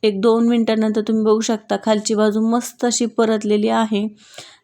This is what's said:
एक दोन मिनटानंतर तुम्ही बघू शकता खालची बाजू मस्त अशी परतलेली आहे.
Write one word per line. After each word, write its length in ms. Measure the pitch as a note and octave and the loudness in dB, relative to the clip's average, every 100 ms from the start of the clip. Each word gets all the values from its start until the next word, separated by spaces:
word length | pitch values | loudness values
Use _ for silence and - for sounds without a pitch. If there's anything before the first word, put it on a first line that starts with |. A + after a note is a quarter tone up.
एक 160 | A3 G3 | 0 0
दोन 260 | A3 A3+ A#3 | 2 2 2
मिनटानंतर 540 | A#3+ A3+ A3 A3 G#3+ | 2 2 0 0 -2
तुम्ही 220 | G#3+ A3 G#3+ | -2 0 2
बघू 140 | G#3+ | 2
शकता 340 | A3 A3 - G3+ | 0 -4 -4 -4
खालची 320 | A3 G#3+ G#3+ G#3+ | 0 -2 0 0
बाजू 260 | G#3+ G#3 A3 | 2 2 0
मस्त 380 | A#3 A#3+ - A#3+ | 0 -4 -4 -4
अशी 200 | A#3 A#3 | -2 -4
परतलेली 640 | A3 A3 A3 G#3+ G#3 G#3+ | 0 0 0 0 0 0
आहे. 380 | A3+ A3+ G#3+ G#3+ G#3 _ - - - | 0 0 -2 -4 -8 _ -20 -20 -20